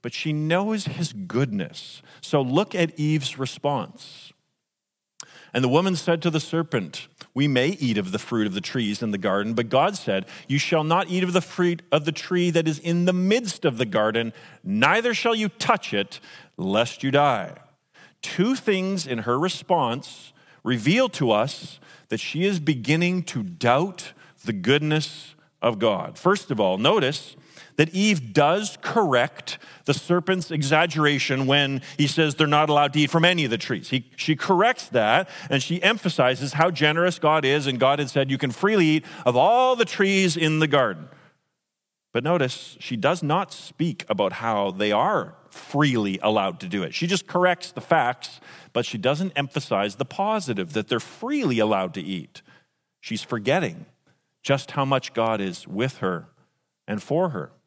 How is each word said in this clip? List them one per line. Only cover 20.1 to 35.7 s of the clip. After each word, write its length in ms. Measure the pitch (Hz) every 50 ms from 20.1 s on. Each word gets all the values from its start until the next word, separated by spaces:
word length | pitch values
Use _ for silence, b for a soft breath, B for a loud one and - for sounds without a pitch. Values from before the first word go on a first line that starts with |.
| - - - - b b b b b b b
reveal 460 | 220 - 117 104 135 185 240 262 240
to 220 | - - 143 117
us 480 | 107 104 113 147 - - - - - - B B B B B B
that 100 | 113 110
she 240 | - - - 156 175
is 160 | 196 202 175
beginning 640 | 147 151 156 127 107 127 151 160 175 175 185 185 170
to 180 | - - 127
doubt 720 | 107 92 87 82 - 120 123 139 170 202 185 - - - - B B B B B -
the 80 | 113 110
goodness 800 | 98 90 113 135 147 151 151 151 156 147 - - - - - - b b b b _
of 200 | - 117 117 98
God. 400 | 107 113 104 90 82 82 - -
First 320 | - 180 202 202 - -
of 80 | 143 107
all, 180 | 101 92 92
notice 580 | 98 110 147 208 220 147 127 151 - - - - B B B B B B B B
that 120 | - 151 160 165
Eve 360 | 185 202 214 208 160 127 113
does 460 | 95 - 143 147 170 208 214 202 - - -
correct 720 | - - 233 208 160 131 120 120 139 - - - - - - B B B B B
the 100 | - 143
serpent's 560 | - - - 175 180 170 - 190 185 165 -
exaggeration 960 | 165 151 143 135 156 156 170 175 151 156 151 147 147 135 - - 135 131 135
when 340 | 131 135 143 143 135 135 131 B B B
he 80 | B 151
says 300 | 143 - 165 160 151 139
they're 100 | - 156
not 240 | 147 147 147 156 151
allowed 240 | 147 147 147 143 135
to 60 | 151
eat 100 | 147 139
from 160 | - 165 160
any 200 | 175 180 175 151
of 40 | 123
the 80 | 113
trees. 320 | 107 - - 127 92 - -
He, 160 | - 127 120 _ -
she 200 | - - - 156
corrects 520 | 147 - - 190 175 208 233 254 - - -
that, 380 | - 120 110 - 117 160 190 B B B B 160
and 140 | 143 135 131
she 180 | -